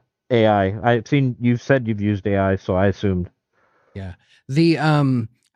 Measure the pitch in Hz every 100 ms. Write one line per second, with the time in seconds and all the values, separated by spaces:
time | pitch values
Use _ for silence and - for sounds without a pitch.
0 | _ _ _ 117 110 104 95 104 120 120
1 | - 143 127 113 120 120 - 135 113 104
2 | 104 101 104 98 98 95 - 92 98 -
3 | 101 90 87 _ _ _ _ _ _ 101
4 | 92 - _ _ - 143 170 139 156 147
5 | 139 123 113 _ _